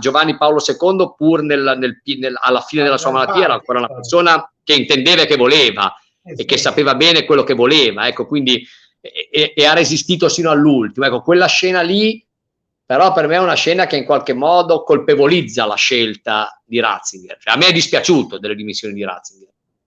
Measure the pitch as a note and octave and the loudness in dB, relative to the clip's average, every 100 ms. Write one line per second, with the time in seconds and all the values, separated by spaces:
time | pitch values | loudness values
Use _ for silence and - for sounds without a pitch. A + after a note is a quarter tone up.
0 | B2+ D3 D#3+ - D3+ D3+ D3 C3+ F3+ F#3+ | -2 0 0 0 0 0 -2 0 0 2
1 | E3 - D#3 D#3+ D3+ C#3+ C3+ B2+ B2+ B2 | -2 0 0 2 0 0 0 -2 -4 -6
2 | - C#3+ C3 B2 B2+ B2 - D3+ C#3+ C3+ | -10 -8 -6 -4 0 0 -2 -2 0 0
3 | D3 C3 C3 F#3+ E3+ A2+ - B2 A#2+ B2+ | 0 -2 0 0 0 0 -2 -4 -4 -8
4 | A2+ F3 F3 D#3+ - _ - C#3+ B2 C3+ | -2 2 4 2 -2 _ -2 0 0 0
5 | C#3 E3+ D3 C#3 B2 D3+ A#2+ G2+ G2 - | 2 2 2 2 4 4 2 0 -4 -4
6 | _ _ F3+ A#2+ - C3+ C#3 - C#3 B2+ | _ _ -18 -12 -4 -2 -2 0 0 2
7 | E3 E3 - D3 - A#2+ B2 D#3 A#2 G2+ | 2 2 2 2 2 0 2 2 2 0
8 | A#2+ - A2+ D3 B2+ A#2+ - _ _ _ | -4 -6 -6 -4 0 -2 -4 _ _ _
9 | - - - D3+ D3+ - D3 D#3+ D3+ D#3 | -18 -14 -6 -2 -2 2 2 4 0 -2
10 | - F3+ E3 F3 E3 D3 D3+ C3 G#2+ B2+ | -4 0 0 0 0 2 4 2 0 -2
11 | C3+ A#2+ - F3 F#3 - F#3 F#3 E3+ G3 | -2 -2 0 2 2 0 0 0 0 0
12 | A3 A3 _ _ _ _ _ _ - C3 | 0 -2 _ _ _ _ _ _ -4 2
13 | F#3 F3+ D3+ F3 F3+ D3+ D#3+ F3+ F3+ C#3+ | 2 2 0 2 0 0 0 0 0 -2
14 | B2+ C#3 C#3 B2 D3+ F3+ E3+ E3 - D3+ | -2 -2 -2 -2 2 2 2 0 2 0
15 | - C#3+ C#3+ F3 A#2+ A#2 G#2+ G#2 - B2 | 2 2 4 2 -2 -4 -4 -2 -2 0
16 | A2 G2+ A#2 G#2+ G#2 - - A#2 A2+ F#2+ | -2 -4 -4 -4 -4 -10 -8 -2 -2 -2
17 | - F#2+ F2+ - - A#2 F3+ E3 - C#3+ | -8 -14 -18 -10 -2 0 2 0 0 -2
18 | - D#3 - F#2+ G#2 G#2+ G#2+ - G#2+ G2+ | 2 0 0 -8 -10 -10 -10 -10 -10 -10
19 | G2 F2+ - _ _ _ _ _ | -10 -10 -16 _ _ _ _ _